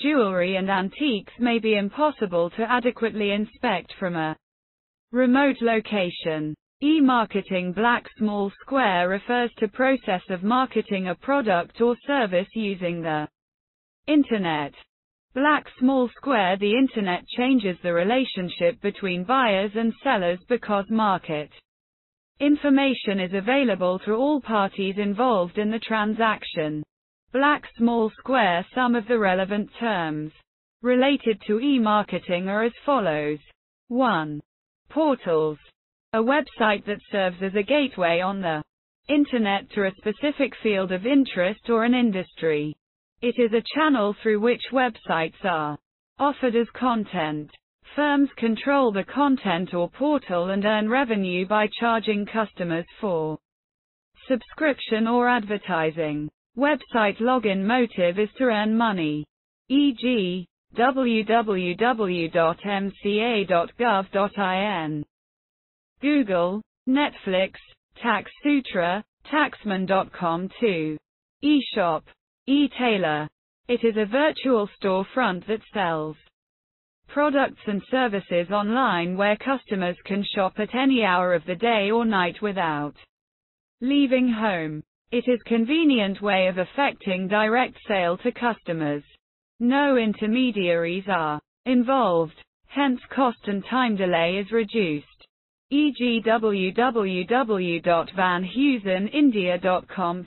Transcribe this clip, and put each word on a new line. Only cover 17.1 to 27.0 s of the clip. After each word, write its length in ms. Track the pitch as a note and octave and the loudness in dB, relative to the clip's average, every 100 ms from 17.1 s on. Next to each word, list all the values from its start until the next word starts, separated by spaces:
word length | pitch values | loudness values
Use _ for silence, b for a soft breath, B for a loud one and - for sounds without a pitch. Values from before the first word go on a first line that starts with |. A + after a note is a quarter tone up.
| F3 - - | -4 -6 -2
changes 400 | B3+ B3+ G3+ E3+ | 2 2 0 -4
the 100 | F3+ | -2
relationship 880 | E3+ F#3 C4 B3+ F#3+ F3 - E3+ - | 0 2 0 -2 -4 -8 -2 -2 0
between 440 | G3+ - F#3+ F3 | -4 -4 -4 -4
buyers 480 | F3+ C4+ A#3 F#3+ G3+ | 0 2 2 2 0
and 180 | G#3+ A3+ - | -2 -2 -2
sellers 360 | C#4 A3 F3 F3+ - | 0 0 0 -2 -2
because 380 | A#3+ - G3+ G3 | -4 -2 -2 0
market 640 | A3 G#3+ F3+ - D3+ D3 - _ _ _ _ _ _ _ - | 0 2 0 -2 -8 -8 -16 _ _ _ _ _ _ _ 0
information 800 | C#4+ D4 C#4+ C4+ C#4 A#3 G#3+ G3 | 2 2 4 4 4 0 -2 -2
is 160 | F3+ | -2
available 640 | G3 G3 C#4 B3 F#3 F3+ F#3 | -2 0 2 2 2 0 0
to 120 | G3+ | -2
all 280 | A3 C#4+ D4 | 0 0 0
parties 540 | - G#3+ G3 - F#3+ F#3+ | 0 0 0 -2 -4 -2
involved 600 | G3+ G3+ B3+ G3+ F3 G#3+ | -2 0 2 2 0 -2
in 140 | G#3+ | -2
the 80 | A3+ | -2
transaction. 1040 | - A3 G#3+ G#3+ A3+ G#3 - E3+ D3+ D3+ D3+ _ | -4 -2 0 0 0 -2 -6 -4 -4 -4 -8 _